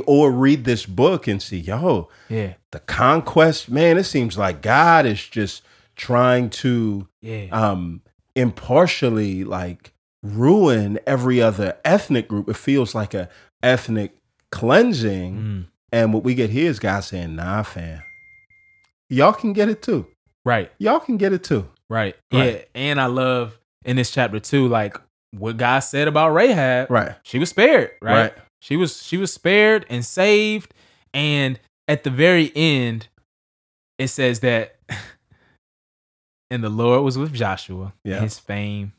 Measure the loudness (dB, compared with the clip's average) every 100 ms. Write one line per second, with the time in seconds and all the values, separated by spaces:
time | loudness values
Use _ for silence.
0 | 4 4 4 4 4 2 0 -2 -4 2
1 | 2 2 -2 -4 -6 -8 -6 -4 0 -2
2 | -4 _ -10 -8 -8 -12 _ -16 -8 2
3 | 4 2 2 4 4 2 -4 2 4 4
4 | 2 -2 -2 -2 -4 -2 0 4 6 4
5 | 2 -2 -6 -6 -6 -8 _ _ _ -14
6 | -2 2 4 2 0 -4 -2 0 -2 -6
7 | -10 _ -14 -12 -6 0 0 0 -6 -10
8 | _ _ _ -2 -2 -2 2 4 4 2
9 | -2 0 -2 -4 -6 -8 -8 -12 -20 _
10 | _ _ -8 2 4 6 6 4 0 -4
11 | -2 -2 2 4 2 2 -4 -2 0 0
12 | 2 -2 -2 -6 -6 -6 0 0 0 -4
13 | -6 -8 -10 -14 _ _ 0 0 -2 -4
14 | -4 -10 _ _ _ -6 2 4 4 0
15 | -2 -4 -6 -8 -6 -8 -10 _ _ 0
16 | 2 2 0 0 -2 0 -2 -2 -4 -4
17 | -6 -10 -10 -8 -4 -4 -6 -10 -14 -14
18 | -18 -20 _ _ _ _ _ _ _ _
19 | _ 2 4 2 -2 0 0 -2 -2 -4
20 | -4 _ _ _ -2 -2 -4 -4 0 0
21 | -2 -2 0 -2 -2 -4 -4 _ -6 -4
22 | -4 -6 _ 0 0 -2 -10 -8 -4 -2
23 | -2 0 0 -2 -4 -12 _ _ -4 -2
24 | -2 -2 -2 -4 -2 0 2 0 -2 -10
25 | -20 _ _ -10 -8 -2 0 0 -2 -2
26 | 0 2 2 4 2 2 2 0 0 0
27 | 0 -8 -6 -4 -2 2 4 4 2 -6
28 | 0 2 2 -4 _ _ -4 -2 -2 -4
29 | -8 -4 -4 -4 0 4 4 2 -2 -8
30 | -4 0 4 4 2 -4 -8 _ _ _
31 | _ -4 0 0 0 -4 _ _ -4 -2
32 | -2 2 4 4 2 0 0 0 -2 -6
33 | -10 _ _ _ _ _ _ _ _ -8
34 | -6 -2 -2 0 0 0 -2 _ -14 -14
35 | -14 _ _ _ _ _ _ _ _ _
36 | _ _ _ _ _ -6 -4 0 4 4
37 | 2 -2 -6 -4 -4 -4 -8 -12 -12 -12
38 | -8 -4 -4 -6 -10 -8 -6 -8 -10